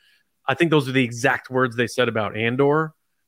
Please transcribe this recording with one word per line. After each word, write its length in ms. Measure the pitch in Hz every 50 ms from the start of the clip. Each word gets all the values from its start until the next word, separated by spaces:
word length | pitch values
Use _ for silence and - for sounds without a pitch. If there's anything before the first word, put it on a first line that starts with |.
| _ _ _ _ _ _ _ _ _
I 100 | - 131
think 160 | - 170 160
those 180 | 156 151 131 131
are 20 |
the 140 | 131 135 127
exact 440 | 113 120 117 117 131 123 - - -
words 280 | 127 127 127 123 113
they 100 | 120 120
said 220 | 110 - - 123 117
about 260 | 110 113 104 101 -
Andor 580 | 107 113 117 123 127 143 143 147 156 160 156 - _ _ _ _ _ _